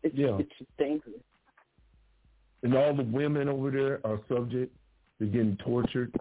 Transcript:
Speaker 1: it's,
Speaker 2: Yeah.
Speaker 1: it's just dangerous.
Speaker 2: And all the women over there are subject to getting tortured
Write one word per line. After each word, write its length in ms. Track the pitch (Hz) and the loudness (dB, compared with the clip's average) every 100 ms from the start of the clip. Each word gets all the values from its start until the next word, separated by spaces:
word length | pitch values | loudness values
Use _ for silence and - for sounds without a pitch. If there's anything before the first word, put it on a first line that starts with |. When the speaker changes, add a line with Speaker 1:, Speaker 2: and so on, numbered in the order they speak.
Speaker 1:
it's, 120 | 160 135 | -2 0
Speaker 2:
Yeah. 220 | 143 98 | 0 0
Speaker 1:
it's 120 | 101 - | -4 -8
just 180 | 127 - | -20 -4
dangerous. 440 | 139 151 127 101 _ _ _ _ _ _ _ _ _ _ _ _ _ _ | -2 -2 -6 -20 _ _ _ _ _ _ _ _ _ _ _ _ _ _
Speaker 2:
And 120 | 120 131 | 2 4
all 180 | 147 | 4
the 100 | 143 | 2
women 440 | 123 120 147 147 139 | 0 0 0 0 0
over 240 | 139 139 | -2 -2
there 300 | 135 135 139 110 | 0 0 -2 -4
are 140 | 107 - | -4 -2
subject 480 | 123 123 123 127 - _ _ _ _ | -2 0 -4 -4 -8 _ _ _ _
to 60 | 110 | 0
getting 300 | 113 110 101 | 2 2 0
tortured 560 | - 120 117 127 123 - | 0 0 0 -2 -2 -4